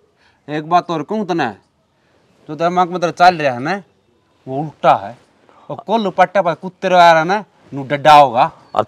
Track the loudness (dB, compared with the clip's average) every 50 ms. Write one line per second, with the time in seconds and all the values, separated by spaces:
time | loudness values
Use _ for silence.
0 | _ _ _ _ _ _ _ _ _ -12 -10 -10 -6 -2 -2 -2 -2 -2 -6 -8
1 | -6 -6 -6 -6 -6 -4 -4 -4 -4 -6 -8 -12 _ _ _ _ _ _ _ _
2 | _ _ _ _ _ _ _ _ _ -14 -10 -6 -4 -4 -2 -2 -2 -2 -4 -6
3 | -6 -4 0 2 4 4 4 2 -2 -4 -4 -4 -6 -6 -8 -8 -10 _ _ _
4 | _ _ _ _ _ _ _ _ -16 -12 -8 -8 -8 -10 -8 _ 2 2 2 2
5 | 0 -10 -16 -18 _ _ _ _ _ _ _ _ _ -16 -16 -12 -8 -4 -4 -2
6 | -2 -2 0 2 0 2 2 -2 -2 -2 -4 -6 -8 -16 -12 _ -4 0 4 6
7 | 6 6 6 4 2 -2 -4 -6 -6 _ _ _ _ -16 -14 -12 -8 -6 -6 0
8 | 4 6 6 8 6 6 4 0 -2 -2 -2 -10 _ _ -6 -6 -6